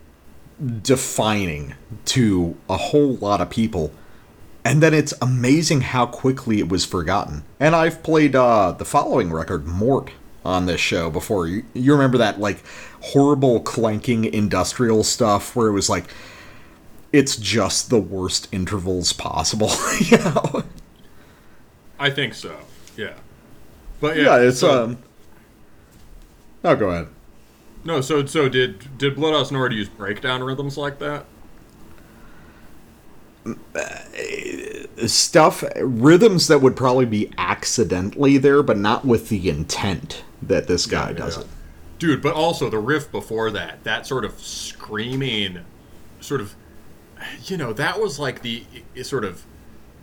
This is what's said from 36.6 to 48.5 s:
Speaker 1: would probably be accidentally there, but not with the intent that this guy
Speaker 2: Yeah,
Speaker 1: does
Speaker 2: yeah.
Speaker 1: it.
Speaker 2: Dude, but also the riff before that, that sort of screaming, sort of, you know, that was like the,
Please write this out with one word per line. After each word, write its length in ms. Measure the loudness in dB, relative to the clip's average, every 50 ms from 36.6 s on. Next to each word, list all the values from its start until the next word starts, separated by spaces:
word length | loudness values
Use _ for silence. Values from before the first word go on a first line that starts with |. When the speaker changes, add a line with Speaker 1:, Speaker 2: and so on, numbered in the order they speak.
Speaker 1:
would 140 | 6 6 4
probably 300 | 4 2 2 4 4 2
be 260 | 2 2 0 -2 -2 -4
accidentally 1000 | -4 -4 -2 -4 -4 -4 -2 0 0 0 0 0 -2 -4 -4 -2 2 4 6 6 6
there, 240 | 6 6 6 6 4
but 140 | 4 2
not 280 | 2 2 0 0 0 2
with 240 | 2 2 2 2 -2
the 200 | -4 -2 0 0
intent 720 | -2 -2 -4 -4 -4 -4 -2 -2 -4 -4 -6 -10 -14 -14 -16 -18 -16 -8
that 260 | -2 0 0 0 0
this 180 | 0 0 -2 -2
guy 220 | -2 -2 -4 -4 -4
Speaker 2:
Yeah, 40 | -6
Speaker 1:
does 200 | -8 -8 -8 -8
Speaker 2:
yeah. 60 | -8 -10
Speaker 1:
it. 60 | -14 -16 -18 -18 -18 -20 -20 -20 -20 -10 -4
Speaker 2:
Dude, 220 | 0 0 0 0 0
but 100 | -2 0
also 360 | 0 0 0 0 0 -2 -2
the 100 | -2 -2
riff 320 | -2 0 -2 -2 -2 -6
before 400 | -8 -10 -8 -6 -4 -2 -2 -2
that, 320 | -2 -4 -6 -8 -12 -10 -6
that 240 | -6 -6 -6 -4
sort 180 | -6 -6 -4 -4
of 140 | -6 -8 -12
screaming, 1200 | -14 -14 -12 -12 -12 -12 -14 -16 -14 -10 -8 -8 -6 -6 -6 -4 -4 -2 -2 -2 -4 -4 -8 -12 -16 -20 -20 -20 -20 -20 -20 -20 -20 -20 -20 -18
sort 220 | -10 -6 -6 -6
of, 140 | -6 -10 -16 -20 -20 -20 -20 -20 -20 -20 -20 -20 -20 -20 -20 -18 -16 -16 -16 -14 -10
you 120 | -8 -8
know, 160 | -6 -6 -6 -4
that 260 | -4 -4 -4 -2 -2
was 160 | -4 -4 -4
like 240 | -6 -6 -6 -6 -8
the, 220 | -8 -8